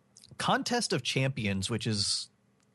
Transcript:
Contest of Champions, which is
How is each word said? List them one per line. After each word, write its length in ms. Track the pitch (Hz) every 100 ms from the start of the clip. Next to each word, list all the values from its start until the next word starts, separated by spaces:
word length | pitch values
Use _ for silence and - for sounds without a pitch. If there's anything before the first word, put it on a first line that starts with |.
| _ - - -
Contest 560 | - 233 - 240 -
of 100 | 156
Champions, 640 | - 135 135 135 104 98 95
which 180 | 110 117
is 420 | 104 101 - - _ _ _ _